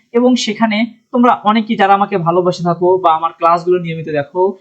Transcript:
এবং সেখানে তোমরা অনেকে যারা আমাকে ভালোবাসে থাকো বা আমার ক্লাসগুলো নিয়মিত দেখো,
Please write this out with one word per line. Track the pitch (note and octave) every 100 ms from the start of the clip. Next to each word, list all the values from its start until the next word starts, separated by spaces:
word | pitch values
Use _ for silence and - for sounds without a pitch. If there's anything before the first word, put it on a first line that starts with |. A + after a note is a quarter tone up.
| _
এবং | A#3+ B3 B3
সেখানে | - G3+ A3 G#3 A#3 - _
তোমরা | B3 B3 -
অনেকে | G#3 A3+ A3 G#3
যারা | G3
আমাকে | G3 G3+ G3+
ভালোবাসে | E3 F3+ F3+ F3
থাকো | F3 E3+ F3 F#3
বা | E3+
আমার | D#3+ E3 -
ক্লাসগুলো | E3 F3 F3 F3+
নিয়মিত | E3 E3 D#3
দেখো, | D3 C#3 F3 F#3+ F#3+